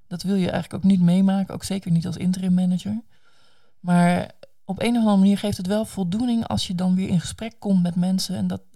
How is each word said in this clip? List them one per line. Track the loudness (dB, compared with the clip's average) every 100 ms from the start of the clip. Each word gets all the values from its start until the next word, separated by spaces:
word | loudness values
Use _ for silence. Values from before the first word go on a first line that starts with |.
| -14
Dat | -8
wil | -2 0
je | 0
eigenlijk | -2 -6
ook | -2 2
niet | 4
meemaken, | 4 4 4 2 -2
ook | -8
zeker | -6 -6 0
niet | -2 -2
als | -2
interim | -2 0 0
manager. | 2 2 0 -2 -6 -8 -20 -20 -20 -20 -20 -20 -12
Maar | 0 4 4 2 -4 -14 -20 -20 -12
op | -4
een | 0
of | 2
andere | 4 4
manier | 4 2
geeft | -2 -4
het | -2
wel | -2 -2
voldoening | -4 -4 -2 0 -2 -2
als | -4 -4
je | -2
dan | 0 0
weer | 2
in | 0
gesprek | -2 -10 -12 -8
komt | 0 2
met | 2 0
mensen | 0 -2 -4 -4
en | -4
dat, | -6 -10